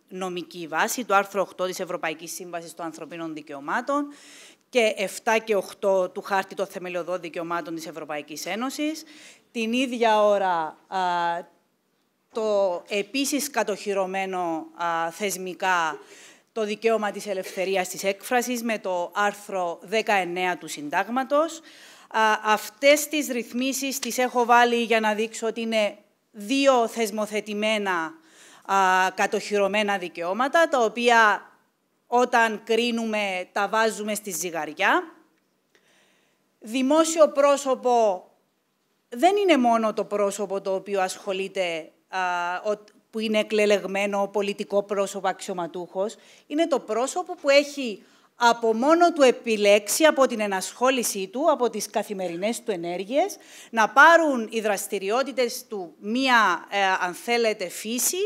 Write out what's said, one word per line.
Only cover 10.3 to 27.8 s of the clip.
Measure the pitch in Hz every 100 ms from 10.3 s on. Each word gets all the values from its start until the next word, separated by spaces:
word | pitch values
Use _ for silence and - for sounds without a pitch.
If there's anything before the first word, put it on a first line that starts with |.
| 202 190 170 156 - _
α, | 190 180 175 170 170 180 _ _ _ _ _ _ _ _
το | 233 220 202 196 175 -
επίσης | 208 202 269 277 285 -
κατοχυρωμένο, | 233 208 190 208 196 185 190 190 185 170 160 160 -
α, | 175 165 165
θεσμικά | 165 208 180 185 170 185 180 160 139 - - - - _
το | 226 208
δικαίωμα | 214 226 220 208
της | 196 202
ελευθερίας | 190 185 196 180 190 185
της | 170
έκφρασης | 196 196 - 247 240 247
με | 233 214
το | 196 180 170 202
άρθρο | 202 196 - 190 175 160
δεκαεννέα | 175 220 220 202 175 175 180 175
του | 160
Συντάγματος. | - 147 170 196 247 262 285 320 - - - - - -
Α, | 220 220 214
αυτές | 220 214 - - 285 294 294
τις | 311 240
ρυθμίσεις | 240 220 240 262 262 269 262
τις | 240 233
έχω | 247 247 233
βάλει | 240 240 233
για | 226 226
να | 220
δείξω | 208 226 - 226
ότι | 226
είναι | 226 220 208 - _ _ _
δύο | 214 202 277 277 247 226
θεσμοθετημένα, | 233 220 214 208 208 214 208 214 220